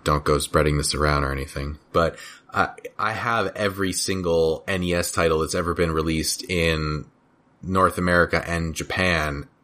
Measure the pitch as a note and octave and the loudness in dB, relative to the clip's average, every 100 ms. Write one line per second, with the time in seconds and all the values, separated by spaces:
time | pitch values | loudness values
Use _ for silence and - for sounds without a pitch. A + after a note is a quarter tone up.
0 | - D2+ D#2 D2 - D#2 D2+ D2 D2 C#2+ | 0 0 2 0 2 2 4 2 0 0
1 | D2+ D2 C2+ C#2 C2+ C#2 C#2+ C#2+ _ F2 | 2 2 0 -4 -6 -8 -8 -10 _ 2
2 | E2 - - - - G2+ F#2 - - - | 2 -2 -14 -20 -6 -2 -2 -4 -14 -6
3 | G#2 G#2+ A#2 A#2 G2 - G2+ F#2+ F#2+ F2 | -4 -2 -2 -2 -2 -2 -2 -2 -2 -2
4 | - F#2+ F2 E2 D#2+ D#2 - F#2+ F2 F2 | -2 -2 2 2 2 0 -2 -2 0 0
5 | F2 - E2 D#2+ D#2 F#2 E2+ E2+ E2+ D#2+ | -2 0 2 2 0 -2 -2 0 0 0
6 | D#2+ D#2+ D2+ - - F2+ E2 D#2 D#2 D2+ | 0 0 -2 -4 -2 0 2 2 0 -4
7 | - _ _ _ _ _ E2 F#2+ F#2 - | -6 _ _ _ _ _ -2 2 2 2
8 | F2+ F2 E2 E2+ - E2+ E2 D#2 D#2+ - | 2 4 4 0 -2 -2 -2 -6 -6 0
9 | F#2 E2 D2+ C#2+ C#2+ _ | 0 2 -2 -4 -10 _